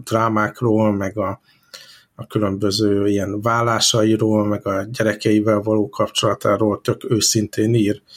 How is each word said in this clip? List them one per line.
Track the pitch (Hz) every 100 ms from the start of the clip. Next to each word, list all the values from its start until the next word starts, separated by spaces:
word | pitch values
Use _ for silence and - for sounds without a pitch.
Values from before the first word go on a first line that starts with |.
drámákról, | 123 113 113 107 104 - 120 107 107 101
meg | 98 104
a, | 95 98 _ _ _ - - - _
a | - -
különböző | 117 104 98 101 98 107 101 101
ilyen | 101 98 101
vállásairól, | 107 117 117 110 - 120 110 110 110 107 104
meg | 104 -
a | 98
gyerekeivel | 101 123 107 107 - 107 107 107
való | 107 107 101
kapcsolatáról | - 107 - 110 101 104 101 110 98
tök | - 101 -
őszintén | 110 98 - 104 - 110
ír, | 117 101 101 _